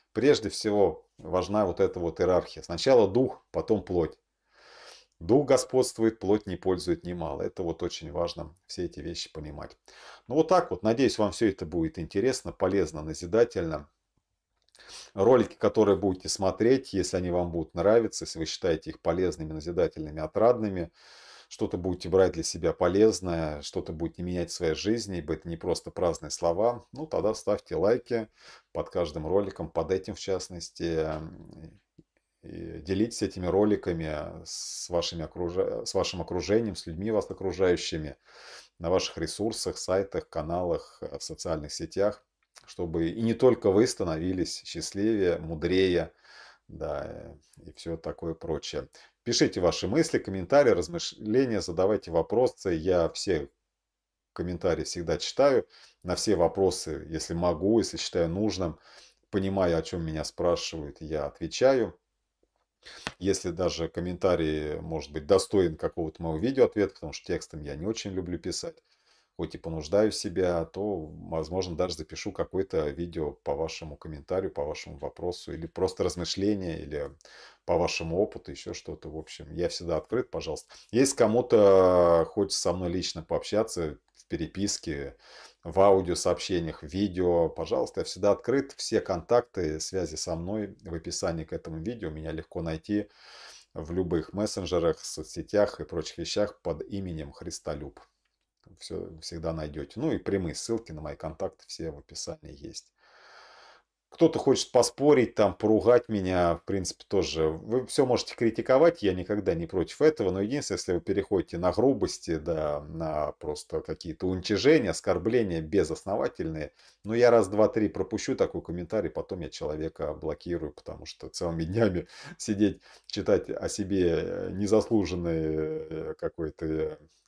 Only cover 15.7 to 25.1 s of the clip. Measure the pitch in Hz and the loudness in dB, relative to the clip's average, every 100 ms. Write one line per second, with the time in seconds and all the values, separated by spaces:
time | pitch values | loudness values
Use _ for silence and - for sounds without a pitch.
15.7 | 113 101 92 98 92 - - 95 87 113 | 4 4 4 2 -2 -4 -2 0 2 2
16.7 | 135 - 98 92 92 90 87 87 82 80 | 2 0 -4 -2 -2 0 0 0 -4 -6
17.7 | 87 95 117 107 - 80 82 78 - 90 | 2 6 6 4 -4 -8 -6 -6 -2 0
18.7 | 80 80 - 85 87 90 80 78 78 80 | 0 -4 -6 -2 2 0 -2 -8 -8 -4
19.7 | 82 - 80 151 80 80 104 113 110 104 | 0 0 -2 -10 -8 -4 2 4 4 0
20.7 | 92 80 _ - - - - - - 107 | -4 -8 _ -20 -20 -20 -20 -14 -6 -4
21.7 | 92 90 87 87 95 92 85 - 85 82 | -4 -4 -4 2 4 4 2 -6 -2 -2
22.7 | - 87 98 110 107 92 82 78 73 - | 2 2 6 4 4 -4 -4 -4 -6 -8
23.7 | 92 - 80 82 - 87 90 82 - 82 | -8 -8 -6 -6 -6 -6 -4 -4 -2 -2
24.7 | 76 98 117 101 | 0 0 -2 -2